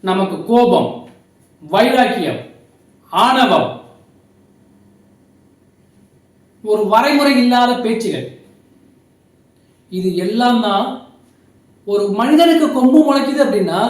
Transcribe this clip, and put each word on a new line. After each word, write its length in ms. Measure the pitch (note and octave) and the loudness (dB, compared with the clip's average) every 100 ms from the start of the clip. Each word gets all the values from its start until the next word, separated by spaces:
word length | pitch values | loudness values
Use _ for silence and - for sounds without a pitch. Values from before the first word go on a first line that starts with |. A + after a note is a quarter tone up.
நமக்கு 340 | F#3+ F#3+ F#3 E3 - | -2 -2 -2 -6 0
கோபம், 380 | A#3 A#3+ D#3+ - - - - _ _ _ _ | 2 4 2 -2 -8 -20 -20 _ _ _ _
வைராக்கியம், 800 | D3+ G3 B3 C4 A3 A#3 D#3 G#2 - - _ _ _ _ _ | -6 0 2 2 0 -2 -6 -8 -14 -20 _ _ _ _ _
ஆணவம், 560 | E3+ A#3 C4 B3 F3 - - - - _ _ _ _ _ _ _ _ _ _ _ _ _ _ _ _ _ _ _ _ _ _ _ _ _ _ | -2 0 2 2 0 -2 -8 -18 -20 _ _ _ _ _ _ _ _ _ _ _ _ _ _ _ _ _ _ _ _ _ _ _ _ _ _
ஒரு 200 | G#3+ G#3+ G3+ | -2 -2 2
வரைமுறை 400 | G#3+ C#4 C#4+ C#4+ B3 | 2 2 2 2 2
இல்லாத 300 | B3 B3 B3 B3 | 2 2 2 0
பேச்சுகள், 440 | A3 A3+ G3 C3 - - - _ _ _ _ _ _ _ _ _ _ _ _ _ _ | -2 -4 -4 -8 -10 -16 -20 _ _ _ _ _ _ _ _ _ _ _ _ _ _
இது 180 | F#3 F#3 F3 F#3 | -6 -4 -4 -4
எல்லாம் 360 | A3+ B3 A#3 G#3 | 0 0 0 0
தான் 200 | G3 B3 - - _ _ _ _ _ _ _ - | -2 -4 -8 -18 _ _ _ _ _ _ _ -4
ஒரு 160 | G3+ G3+ G3 | -2 -2 -2
மனிதனுக்கு 480 | B3 D4+ E4+ E4 D4+ B3+ | 2 4 4 4 2 2
கொம்பு 220 | B3+ D4+ D4+ | 4 4 4
முளைக்குது 340 | C#4 C#4 C#4+ | 0 -2 0
அப்படின்னா 360 | C#4 G#3+ F3+ E3+ A#3 | 0 0 -2 -2 -4